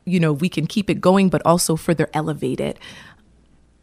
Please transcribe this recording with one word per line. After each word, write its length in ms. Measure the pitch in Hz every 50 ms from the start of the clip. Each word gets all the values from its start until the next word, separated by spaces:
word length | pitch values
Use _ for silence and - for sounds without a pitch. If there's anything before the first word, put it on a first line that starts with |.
| -
you 140 | 185 175 190
know, 140 | 165 156 151
we 160 | 139 170 185
can 160 | - 160 147
keep 240 | - - 220 190 -
it 100 | 165 196
going, 300 | - 180 190 196 196 185
but 140 | 160 147 -
also 320 | 160 170 175 - - 160
further 320 | 156 - - 170 151 156 - -
elevate 460 | - 156 160 147 - - 127 131 -
it. 200 | - - - - - - - - - - - _ _ _ _ _ _ _ _ _ _ _ _ _